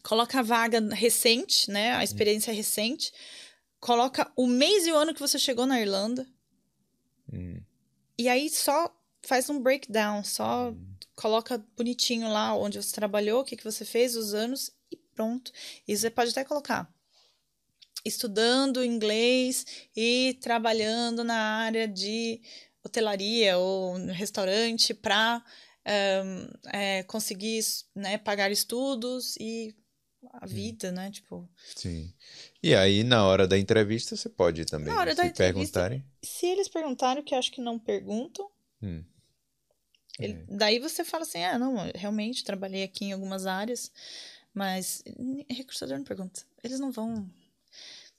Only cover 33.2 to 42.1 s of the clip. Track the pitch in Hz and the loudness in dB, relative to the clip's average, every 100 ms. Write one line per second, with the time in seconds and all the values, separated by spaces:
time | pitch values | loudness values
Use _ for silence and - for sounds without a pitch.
33.2 | 98 95 95 95 98 110 104 113 - 220 | 8 8 8 6 6 4 4 2 -4 -8
34.2 | - - 87 80 80 78 76 466 349 311 | -8 2 2 4 -4 -4 -2 0 0 2
35.2 | 349 - 92 92 98 - 90 131 - _ | 0 4 2 4 0 0 0 -2 -8 _
36.2 | - - 359 370 381 339 311 247 254 269 | -14 -4 -2 0 -2 -4 -4 0 0 0
37.2 | 294 269 254 - 240 233 226 202 196 214 | 0 -2 -2 -4 -6 -6 -2 -4 -4 -6
38.2 | 294 - 403 _ _ _ 104 82 85 _ | -6 -10 -14 _ _ _ -10 -8 -12 _
39.2 | _ _ _ _ _ _ _ _ _ - | _ _ _ _ _ _ _ _ _ -10
40.2 | 202 170 - 202 214 240 285 - 339 330 | -8 -8 -12 -2 2 2 0 -6 -6 -6
41.2 | 320 349 349 269 254 247 - - 202 | -6 -4 -2 0 -2 -2 -4 -6 -4